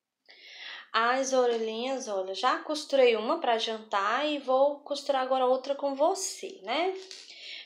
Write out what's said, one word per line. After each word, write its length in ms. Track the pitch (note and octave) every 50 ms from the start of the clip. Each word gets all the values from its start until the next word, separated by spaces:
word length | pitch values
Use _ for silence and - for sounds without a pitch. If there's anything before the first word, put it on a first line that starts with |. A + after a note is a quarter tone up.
| _ _ _ _ _ _ - - - - - - - - - - - -
as 440 | - A3 A#3 A#3+ B3+ C4+ C4 B3 C4
orelhinhas, 760 | B3+ B3 A#3+ A#3 A3+ A3+ A3 A3 A3+ B3 C4 C4+ B3 A3+ A3
olha, 260 | G3+ F#3+ F#3 F#3+ F#3+
já 240 | - A#3+ C4 D4+ E4
costurei 540 | - - D4+ D4 - - C#4 C4 B3+ A#3+ A3+
uma 240 | G#3+ G#3+ B3+ E4 E4+
pra 140 | - B3
adiantar 760 | A3+ A3 A3+ A3+ A3 G#3+ A3 - G#3+ G3 G3 G#3 A#3+ C4+ D4+
e 120 | D4+ D4 C#4
vou 420 | B3+ B3+ C4 C4 C#4 D4 C#4+ -
costurar 420 | - - C#4+ C#4+ - - C4+ C4
agora 240 | C4 C4 C4 C4 B3+
outra 280 | B3 C4 C4 - C#4 C#4
com 200 | C#4 C#4+ C#4 C4+
você, 680 | C4+ D4+ F4 G4 G4 - - - - - - - -
né? 360 | - G#3+ C4 D#4 F4 F#4+ F#4+ F#4+ - - - - - - - - - - - - -